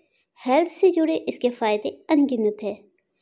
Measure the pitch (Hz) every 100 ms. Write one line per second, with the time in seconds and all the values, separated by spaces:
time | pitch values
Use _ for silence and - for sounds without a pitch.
0 | _ _ _ _ 254 269 349 - 381 339
1 | 320 - 220 240 247 240 220 208 208 -
2 | - 311 277 240 214 208 208 208 _ _
3 | _ _